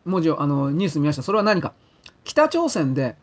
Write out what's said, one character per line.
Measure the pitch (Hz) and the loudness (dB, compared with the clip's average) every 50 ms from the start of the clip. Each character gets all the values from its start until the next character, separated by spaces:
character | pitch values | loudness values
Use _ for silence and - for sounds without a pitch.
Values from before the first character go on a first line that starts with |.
| - | -6
文 | 175 190 185 | -4 -2 0
字 | 160 160 | 0 0
を、 | 151 - | 0 0
あ | 147 143 | 0 0
の、 | 143 139 139 139 | 0 0 0 0
ニ | 143 165 202 | 0 0 -2
ュ | 180 | 0
ー | |
ス | 147 156 | 0 0
見 | 143 151 | 0 0
ま | 147 | 0
し | |
た。 | 131 | -2
そ | 127 - | -2 -2
れ | 202 220 | 0 2
は | 202 | 2
何 | 214 214 180 | 2 2 0
か。 | 135 - - _ _ _ _ _ - - - _ _ | -2 -4 -8 _ _ _ _ _ -20 -20 -20 _ _
北 | - - - 302 302 | -4 0 2 2 2
朝 | 311 330 339 302 | 2 0 0 0
鮮 | - 208 156 135 131 | 0 -2 -2 0 0
で | 135 135 123 - - | -2 -2 -4 -6 -10